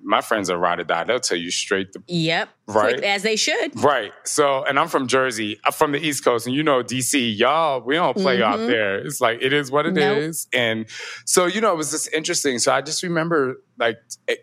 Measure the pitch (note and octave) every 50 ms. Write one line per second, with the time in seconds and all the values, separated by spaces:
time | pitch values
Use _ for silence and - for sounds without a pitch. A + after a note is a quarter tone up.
0 | - G2 G#2 B2 C#3 - A#2 G#2+ G2 F2 F2+ F2 F2+ E2+ F2 F2 E2+ D#2+ F2 E2+
1 | E2 E2+ A#2 B2+ - - F#2+ E2+ E2+ F2 - - - - G#2 F#2+ G2 F#2+ - -
2 | - - F3 E3+ D#3+ D#3+ D#3+ F#3 G#3+ - - _ _ - G3+ G#3+ G#3 A3 B3 -
3 | - G3+ G3+ G3+ F#3 A3 A3 G#3+ - D4+ D#4 A#4+ F#4 E4+ - - - D3 C#3+ B2
4 | G#2+ - - - - - - - D3 C#3 C3+ C3+ C#3+ - C3+ C#3+ D#3+ E3+ F3 D3+
5 | C3 A2+ A#2+ C3 C3 C3 A#2 A2 A2 G#2 G#2 - - C#3+ C#3+ - D#3 D3 C#3 D3
6 | D#3+ D3+ C#3 - - C3+ B2 A#2 A2 B2 B2+ C#3+ D#3 D3+ C#3 B2+ B2 G#2 A#2+ C3
7 | B2 - - C#3 A#2+ A#2 G#2 G2 A#2 B2+ D3 D#3+ E3 D#3 C#3 B2+ A2+ B2 C#3+ E3
8 | F3+ D3 - G#3 F#3 C#3 B2+ - A2+ G#2+ G2+ G#2+ A2+ A#2+ A#2+ A2+ G#2+ G2 G2 G#2
9 | B2+ - C#3+ - B2+ A2+ A#2 A#2+ B2+ C3 C#3 D3 C#3+ B2+ C3+ D3 D3+ E3 F#3+ F#3
10 | C#3+ C#3+ C#3 C#3+ D3+ D#3+ E3 - - - - B2+ A#2+ A2+ A2 A2 A2+ - - -
11 | - - - - - - - F#3+ F3+ F3 F3+ G#3+ A3+ G#3+ F3 D#3+ D#3 C#3+ D3 D3+
12 | - - - D#3 D#3+ F3 E3+ - - D3 B2+ A#2+ - C#3 B2+ C3+ C#3 D3+ D#3 -
13 | - F3+ E3+ D#3+ D#3+ E3 E3 D3+ C3+ B2+ C3 - - _ _ - A#2+ A#2 A2+ -
14 | _ - - - _ - A#2 -